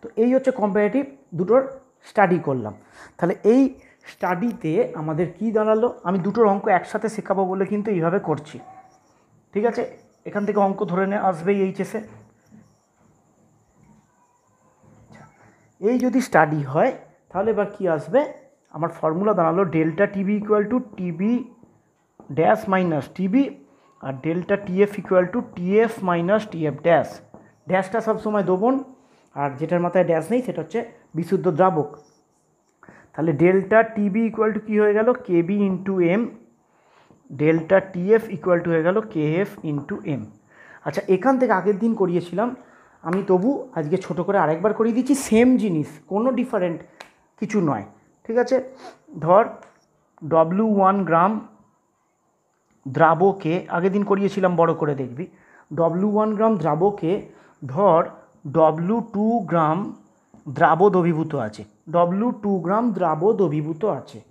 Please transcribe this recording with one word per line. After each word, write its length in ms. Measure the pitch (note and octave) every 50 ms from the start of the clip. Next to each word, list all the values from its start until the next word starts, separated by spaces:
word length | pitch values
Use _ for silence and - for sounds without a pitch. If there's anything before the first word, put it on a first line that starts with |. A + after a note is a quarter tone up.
তো 60 | - - - - A3
এই 80 | B3 B3+
হচ্ছে 160 | C4 C4 C4 B3+ -
কম্পারেটিভ 440 | G3+ G#3 F#3+ G#3+ G#3 G#3 G3 C4 C#4 - - - _ _ - D3+
দুটোর 240 | F3+ F3+ A3 C4 C4+ - - - _ _ _ _ _ -
স্টাডি 300 | - - G3+ F3+ F3+ E3 C3+
করলাম। 280 | - C3+ B2+ A2 G#2 G2 - _ _ _ - - - _
তাহলে 180 | _ - E3+ - - - G3+ A#3
এই 100 | C4 C#4 C4 - - - _ _ _ _ - -
স্টাডিতে 600 | _ - F3+ F3+ F3 F#3 A#3+ A3+ - - D#3+ D#3 G3 B3 - - -
আমাদের 260 | D3+ D#3 D#3+ D3+ F3+ D#3 -
কি 100 | - G#3+ A3+ G#3
দাঁড়ালো? 320 | A3 G#3+ G#3+ A3 A3 A3 A#3+ A#3+ - - E3+
আমি 100 | F#3 G3 E3
দুটোর 200 | G3 G3+ A3+ A#3 G#3 G3
অঙ্ক 120 | G3+ - G#3+ G3 F3
একসাথে 300 | F3 - - G#3+ G#3 A3 G#3+
শেখাবো 280 | G#3+ - - G3 F#3 G3 F3+
বলে 140 | F#3 F#3+ G3 F#3 G#3
কিন্তু 160 | G#3 G3+ A3 G#3
এইভাবে 220 | F3 D#3+ E3+ E3+ G3+ G3+ -
করছি। 280 | D#3 D3+ - - - D3+ - - - - - _ _ _ _ _ _ _ _ _ _ _ _ _ _
ঠিক 120 | G3+ G#3 A#3
আছে, 120 | A3+ - F3 - - - _ _ _ _ _ F3
এখান 140 | - G3+ G3+
থেকে 120 | G3+ G#3 G#3 G3+
অঙ্ক 140 | G3 G3 G3 G#3 E3+
ধরে 140 | F3 F#3 G3 F#3+
নে 60 | G3 G#3 G3+ F#3+
আসবেই 300 | F#3 D#3 E3 F#3+ G3+ G3 G3
এইচএসে। 340 | F#3+ F#3 - F#3 - - C3+ - - - - - _ _ _ _ _ _ - _ _ _ _ _ _ _ _ _ _ _ _ _ _ _ _ _ _ _ _ _ _ _ _ _ _ - _ _ _ _ _ _ _ _ _ _ _ _ _ _ _ _ _ _ - - _ -
আচ্ছা, 220 | _ - - - - _ _ - - _ _ _ _ _ _ - G#3
এই 80 | B3 B3+ B3
যদি 140 | B3+ - C4 - -
স্টাডি 320 | - E3 D#3+ D#3 D3+ D#3 C#3+ C3 C3+
হয়, 200 | D#3+ G3 C4 B3 - - _ _ _ _ _
তাহলে 180 | - F3+ G3+ A3 G#3+
এবার 140 | F#3+ G3+ F#3+ -
কি 100 | - F#3+ F3+ D#3+
আসবে? 240 | D3+ - D3 F3 C4 D4+ - - - - _ _ _ _ _ _
আমার 140 | D3+ D#3+ E3 D#3 -
ফর্মুলা 340 | - D#3 D#3+ E3+ G3+ G#3+ G#3+ F3+
দাঁড়ালো 240 | E3+ D#3+ D#3+ F3 G3 F3 D3
delta 320 | D#3+ D#3+ D#3 D#3+ E3 G3+ G3+ G3+
টিবি 200 | G3 G3 F#3 G#3 G#3
equal 240 | G#3 G#3 G#3+ G#3 G#3 G#3
to 60 | A#3 B3+ B3+ - -
টিবি 360 | - F#3 F3+ E3 D#3 F#3+ G#3+ A#3+ B3 - - - _ - _ _ _ _ _ _ _ _ _ _ _ - - C#3+ C#3
dash 240 | D#3+ - G#3+ G#3+ - F#3+ F#3+
minus 340 | F#3+ F#3 F3 D#3+ D3 C3 - -
টিবি, 280 | - F#3 G3 F#3 C4 C#4+ - - - - _ _ _ _ _ _ _ -
আর 80 | C3+ C3+ C3 B2+
delta 320 | D#3 E3+ F#3 E3+ - G3+ G3 G3+
টিএফ 240 | F3+ F3+ F#3 G3+ G3+ G3+ -
equal 260 | F3 - F#3+ F#3 F3+ F3 -
to 60 | B3 B3 - -
টিএফ 360 | - F3 F3+ G3 G#3+ A3+ A3+ A3 - G3+ F#3
minus 340 | F3 E3+ E3+ F3 G3+ A3 G#3+ G#3+ -
টিএফ 240 | E3 D#3 D3+ C#3 - -
dash। 260 | E3+ E3 D3+ B2 - - - - _ _ - - _ _ _ _ -
ড্যাশটা 300 | F#3 F#3 F#3+ F#3+ - A3+ G#3+ A3
সবসময় 360 | A3 F#3 - G#3+ G#3 G#3 F#3+ E3
দোবন, 240 | F#3 F#3 G3+ A#3+ C4+ C4+ C#4 - - _ _ _ _ _ _ _ _ C#3+
আর 80 | C#3+ C#3+ C3+ B2+
যেটার 220 | D3+ E3 F3 F3 F3
মাথায় 220 | F3 F3 F#3+ F3+ F3+
ড্যাশ 140 | E3+ D#3+ D#3+ D#3+ A3
নেই 80 | B3+ B3+
সেটা 140 | B3+ F3+ - D3+
হচ্ছে 180 | - - A3+ - - - - _ _ _
বিশুদ্ধ 300 | D#3 E3+ E3 G3 F#3 D3+ F3+ E3+ C#3+
দ্রাবক। 320 | F#3 F#3+ F3+ D#3 C#3+ - - - - _ _ _ _ _ _ _ _ _ _ _ _ _ _ _ - - - - - _ _
তাহলে 200 | - D3+ E3 D#3 C3+ D#3+
delta 360 | F3+ F#3 F#3+ F#3+ F#3+ A3 A3 A3+ A3+ A3+
টিবি 260 | - G#3 G3+ F#3 A3 A3+ A3
equal 200 | A3 A3 A3 A3 G#3+
to 40 | G#3+ G#3+
কী 80 | - G#3+ G#3 G#3
হয়ে 120 | G#3 G#3 G#3
গেল? 100 | A3 A#3+ B3 B3 - -
কেবি 280 | F3+ E3+ E3+ E3 G3+ G#3 G3+ G3
into 260 | F#3+ F3 F#3+ G3 F#3+ F#3 F3 E3 F3
এম, 100 | G#3 A#3+ - - - - _ _ _ _ _ _ _ _ _ _ _ _ _ - _ _ _ D#3+ B2+
delta 380 | D3 D#3 D#3+ E3 D#3+ - F#3+ F#3+ F#3+ F#3+ -
টিএফ 300 | F3 F3 F#3+ A3 A3+ A3 - G3
equal 220 | D#3 - F#3 F3+ E3+ E3+
to 40 | E3+ E3
হয়ে 120 | D#3+ D#3+ E3+
গেল 80 | F#3 G#3+ G#3+ G#3+ -
কেএফ 360 | D#3+ D3+ D3+ D#3 F3 G3+ G3+ - - - D#3+
into 260 | D3 C#3+ C3+ - G3+ G3+ - F3+ D3
এম। 100 | A#2+ G#2+ - - - _ _ _ - - - - - _
আচ্ছা, 160 | D3+ D3 G3+ - - F#3+
এখান 200 | F3+ F#3 B3+ C4+ B3+
থেকে 120 | B3+ A3+ G#3+ F#3
আগের 160 | E3+ G3 G#3 F#3 A3
দিন 100 | A#3 A3+ -
করিয়েছিলাম 480 | G3 F3+ E3+ F3 E3 F3 - F3 A3 B3 B3+ - - _ - _ _ _ _ _ - E3
আমি, 120 | E3+ G3 F#3+ G3
তবু 200 | F#3+ F3+ F3+ B3 C#4+ - - - - E3
আজকে 180 | D#3+ D3 F3 F#3 F#3+
ছোট 140 | - F3 D#3 F3
করে 120 | G3 G3 G3+ E3+
আরেকবার 280 | D3 D#3 E3 F3+ A3 - -
করিয়ে 180 | A3+ A3+ A3+ A#3
দিচ্ছি, 160 | B3+ B3+ D4 C#4 - -
সেম 200 | A3 A3 A#3+ B3+ B3+ A3+ G3
জিনিস, 260 | A3 F3 D#3 D3 - - - _ _ F#3
কোনো 160 | G3+ A3+ C4 B3+ A3+
ডিফারেন্ট 400 | A#3+ - - G#3 F3+ F3 E3+ - - - _ _ - - _ _ _ _ _ _
কিছু 180 | A3 F#3+ - G#3 F3+ D#3
নয়। 160 | C3+ A2 G2 - - _ _ _ _ _ _
ঠিক 120 | - A3+ A#3+ A#3+
আছে, 140 | A#3+ C4 B3+ B3+ - - - - - - _ _ _ D4+ E3 C#3+
ধর 200 | D#3 F3+ G3+ A#3 A3+ - - - - _ _ _ _ _ _ _ _ _ _ - D3 D#3
ডব্লিউ 360 | D#3+ D#3+ E3 F3+ F#3+ A3 A3 G#3 G3
ওয়ান 180 | F#3+ F#3+ F#3+ G3+ F#3+ D#3+
গ্রাম 240 | D#3+ E3 F3 - - G#3+ - - - _ _ _ _ _ _ _ _ _ _ _ _ _ _ _ _ _ _ _ _ _ _ _ _ _ _ C3+ B2+
দ্রাবকে, 580 | C#3+ E3 D#3 E3 D#3 F3+ G3 F#3+ G3 - D#3 D#3+ F3+ - - E3+
আগের 160 | F3 E3+ F#3+ F#3
দিন 80 | G#3 G3+ G3+
করিয়েছিলাম 420 | G3+ G3 G3+ G3 F#3+ G3+ F#3+ F#3 F3 E3
বড় 120 | E3+ E3 D#3+ D#3+
করে 140 | E3 D3 C#3+ C3 C3+
দেখবি, 220 | A#2+ A#2+ C3 F3+ F3+ _ _ _ _ _ - _ _ D3+ D3
ডব্লিউ 320 | E3 E3 D#3+ F3 F#3+ G#3+ G3+
ওয়ান 140 | G#3 G#3+ G#3+ G#3+
গ্রাম 160 | G3 A3+ A3+ A3 F#3+ D#3
দ্রাবকে 500 | D#3+ D3 D#3 F3 G3+ G3+ G3+ - D#3+ F#3 G#3 - - - - _ _ _ _ - B2+ C3
ধর 280 | E3 G3+ G3 E3 E3 F3+ F3 - - - _ _ _ _ C#3+ B2+
ডব্লিউ 420 | E3 D#3+ D#3 D3+ D#3 E3+ F3+ A3 A#3 A3+ A3+ -
টু 120 | G3 G#3+ A3 A3+ A#3+ G3+ D3+
গ্রাম 280 | E3 E3+ D#3+ D3+ D#3 F3 G#3 - - - _ _ _ _ _ _ _ - _ - C3
দ্রাব 240 | C3+ E3+ D#3 D#3+ D#3+ F#3+ G#3 F3+
দ্রবীভূত 380 | F3+ F3 E3+ E3+ D#3 D#3+ D#3+ - C#3+ A#2
আছে, 160 | G#2+ - - G#2+ - _ _ _ - D#3
ডব্লিউ 340 | F3 F3 F3 F3+ G3 A3 B3 - - -
টু 100 | G#3 G3 F#3+ D#3
গ্রাম 180 | E3+ G3 G#3+ A#3+ B3 G3
দ্রাব 260 | E3+ F3+ E3 D#3 D#3 E3 G#3 A3+ F#3+
দ্রবীভূত 440 | G3+ D#3+ D3 D3+ D3+ D3+ E3 D#3 - G#3 E3+ C3
আছে। 200 | - - - A2 - _